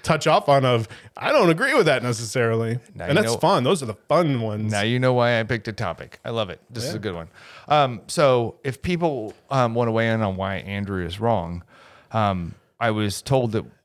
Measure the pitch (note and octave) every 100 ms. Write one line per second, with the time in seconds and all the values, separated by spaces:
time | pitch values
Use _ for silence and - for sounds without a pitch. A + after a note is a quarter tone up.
0 | - D#3 D#3 F3 G#3 C#3 B2+ A#2 A2 -
1 | - - - C#4+ F3+ E3 C4 C#4+ E3 B2+
2 | A#2+ A2+ A2+ B2+ A#2 A2+ A2+ A#2+ - -
3 | F2 E3 A#2 A#2 D#3+ F#3 B2+ F3+ B2 G#2
4 | _ D#3 E3 B2+ A2 G#2+ G#2+ G#2 G#2+ B2
5 | B2+ B2 A#2+ A#2 A2+ A#2+ A#2 G#2 G2 E2
6 | - - - A2+ G2 E2 _ A#2+ B2+ G#2+
7 | G2+ E2+ E2 - - - - D3+ C3+ A2+
8 | - - C#3+ B2 A2+ - C3+ A#2+ - F3
9 | E3+ C3+ G#2+ - _ C3+ A#2+ A#2 A#2 A2+
10 | A2+ A2+ G#2+ F#2+ F#2+ F#2 F#2 G2+ G2+ F#2+
11 | E2 F#2 A2+ G#2+ E2+ E2+ - - - -
12 | _ A2+ G2+ F#2 E2 - _ _ A#2 G#2+
13 | G#2 F#2+ - C3 A#2+ G#2+ - _